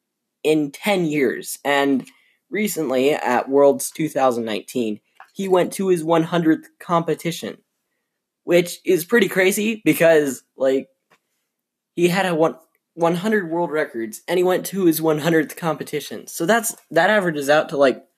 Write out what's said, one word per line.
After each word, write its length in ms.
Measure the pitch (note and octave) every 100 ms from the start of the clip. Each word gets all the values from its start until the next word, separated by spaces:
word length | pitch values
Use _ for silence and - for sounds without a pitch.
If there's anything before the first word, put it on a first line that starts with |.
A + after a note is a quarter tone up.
| _ _ _ _
in 280 | D3 D#3 C#3+
ten 320 | - G#3 F#3+
years. 540 | E3 D3 A#2+ D2+ - - C3+
And 420 | C#3+ C#3 C3 - _ _ _ -
recently, 640 | G3 G#3 D#3+ C#3 C3 C#3
at 380 | D3+ A#2+ A#2+ C3
Worlds 420 | C#3 C#3+ C3 -
two 160 | - D3+
thousand 380 | C#3+ C3 A#2 A2+
nineteen, 560 | G#2 - B2+ A2+ G#2 _ - -
he 160 | - F#3+
went 240 | F#3 D#3+
to 140 | - F#3+
his 160 | F3 D#3
one 180 | E3
hundredth 460 | E3 F3 D#3+ D#3 - -
competition, 800 | - E3+ D#3+ D3+ E3+ E3+ G2 - _ _ _ _ _ _ _ _
which 360 | - F3 E3+ - -
is 180 | F3
pretty 240 | - A#3 F#3
crazy 540 | F#3 F#3 G#3 G#3+ G#3+
because, 600 | D#3+ D3+ E3 D#3 C#3+ A#2+ _ -
like, 320 | C3+ C3+ C3 _ _ _ _ _ _ _ _ _ _ -
he 120 | F3
had 200 | F#3+ F#3
a 80 | D#3+
one, 200 | D#3+ - _ _ _ E3
one 200 | E3 E3+
hundred 340 | G#3+ G#3+ E3
world 220 | E3+ E3+
records, 500 | D3+ C#3+ A#2 A2 - -
and 100 | F3+
he 60 |
went 240 | F3+ F3+ -
to 180 | F#3+ F3
his 160 | D#3
one 160 | D#3+ D#3
hundredth 380 | E3 E3 D3 -
competition. 720 | E3+ D3 - D3 - G#2+ -
So 180 | - E3+
that's, 300 | A#3 A3 - -
that 180 | D#3+ F#3
averages 400 | G#3+ F3 D3 C#3
out 200 | D3+ -
to, 80 | C#3+
like, 280 | C#3 - -